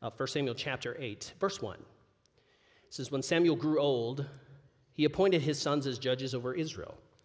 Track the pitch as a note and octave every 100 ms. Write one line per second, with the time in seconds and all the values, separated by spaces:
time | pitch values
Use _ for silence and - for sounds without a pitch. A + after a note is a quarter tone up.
0 | A#2 - C3+ D3+ C#3 A#2 - C3 - -
1 | B2+ G#2 - - G3 G3 G#2+ F2 - _
2 | _ _ _ _ _ _ _ _ _ -
3 | C3 C#3 C#3 E3+ E3+ D3+ D#3 D#3 C#3+ B2+
4 | A#2 C#3 C#3 - - - - _ _ -
5 | D3+ D3 G3 F3+ C#3+ D3 D3 D3 C3+ B2
6 | C3 C3 C3+ B2 B2 C3 D#3 - - -
7 | - _